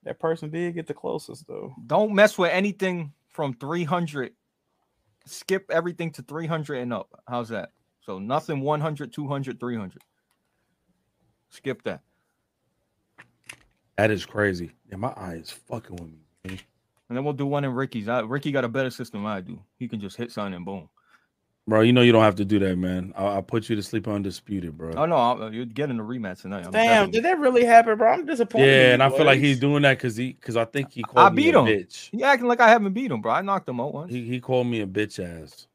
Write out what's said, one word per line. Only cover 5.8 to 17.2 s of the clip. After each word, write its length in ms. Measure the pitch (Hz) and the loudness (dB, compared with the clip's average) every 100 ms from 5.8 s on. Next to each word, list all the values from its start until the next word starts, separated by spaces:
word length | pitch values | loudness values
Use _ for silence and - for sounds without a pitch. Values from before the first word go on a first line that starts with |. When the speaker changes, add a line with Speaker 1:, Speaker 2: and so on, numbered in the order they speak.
| 175 170 165 | -2 -6 -8
Speaker 2:
to 100 | 147 | -8
three 260 | - 147 165 | -12 -10 -6
hundred 280 | 165 151 135 | -6 -4 -6
and 160 | 123 | -6
up. 160 | 110 - _ - | -6 -8 _ -10
How's 220 | 123 110 | -10 -8
that? 220 | 110 90 _ _ _ | -10 -12 _ _ _
So 180 | - 95 | -14 -12
nothing 420 | 101 143 151 143 | -6 -6 -4 -6
one 180 | 135 151 | -4 -4
hundred, 320 | 156 147 135 | -4 -8 -12
two 160 | - 143 | -10 -8
hundred, 320 | 139 131 123 | -6 -8 -8
three 160 | 123 117 | -8 -8
hundred. 280 | 95 - _ _ _ _ _ _ _ _ _ _ _ _ _ _ _ | -10 -16 _ _ _ _ _ _ _ _ _ _ _ _ _ _ _
Skip 320 | - 135 123 | -14 -10 -8
that. 180 | - 82 _ _ _ _ _ _ _ _ _ _ _ _ - _ _ - _ _ _ - | -10 -10 _ _ _ _ _ _ _ _ _ _ _ _ -20 _ _ -20 _ _ _ 0
Speaker 3:
That 140 | 107 | 0
is 140 | 101 - | 0 -6
crazy. 460 | 104 104 90 82 _ _ | -2 -2 -2 -8 _ _
Yeah, 80 | 95 | -10
my 120 | 120 - | -10 -10
eye 180 | 92 82 | -14 -14
is 140 | 82 | -16
fucking 460 | - _ 117 - 87 | -20 _ -12 -12 -18
with 100 | 82 | -18
me, 100 | 80 _ _ 92 | -20 _ _ -16
man. 140 | 95 _ _ _ _ _ | -16 _ _ _ _ _
Speaker 2:
And 80 | |
then 60 | 123 | -6